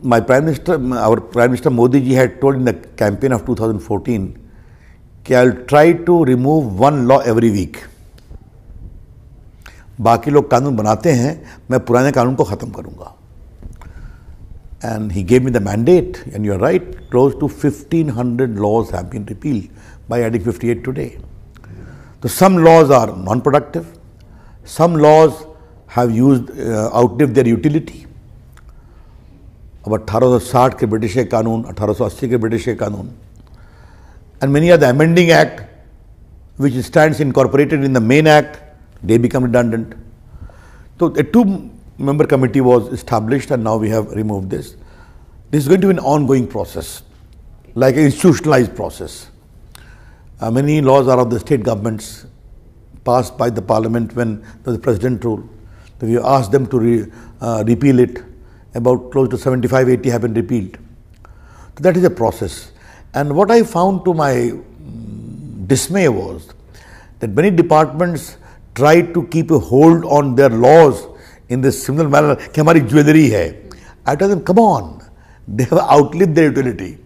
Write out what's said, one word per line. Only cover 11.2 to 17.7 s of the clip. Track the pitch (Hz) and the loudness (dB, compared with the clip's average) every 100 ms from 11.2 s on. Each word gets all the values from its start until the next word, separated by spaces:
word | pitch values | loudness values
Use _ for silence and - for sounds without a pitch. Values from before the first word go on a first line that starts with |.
हैं, | 123 165 - - - | -2 -6 -16 -20 -4
मैं | 127 - | -4 0
पुराने | 120 135 131 | 2 2 2
कानून | 123 131 | 0 0
को | 131 | -2
ख़त्म | 101 120 | -4 -10
करूँगा। | 101 - - - - - - - - - - - - - - - - - - - - 117 | -14 -16 -18 -20 -20 -20 -20 -20 -20 -20 -20 -20 -20 -20 -20 -20 -20 -20 -20 -20 -14 -10
And | 110 107 | -8 -6
he | 92 | -6
gave | 90 123 131 | 2 2 2
me | 120 | -2
the | 101 | -2
mandate, | 101 120 180 - - - | -2 2 2 2 -10 -14
and | 101 | -8
you | 104 98 | -4 -2
are | 120 | 0
right, | 185 180 - - | 0 -4 -18 -4
close | 123 139 139 | 0 0 0
to | 147 - | -8 -4
fifteen | 147 | -4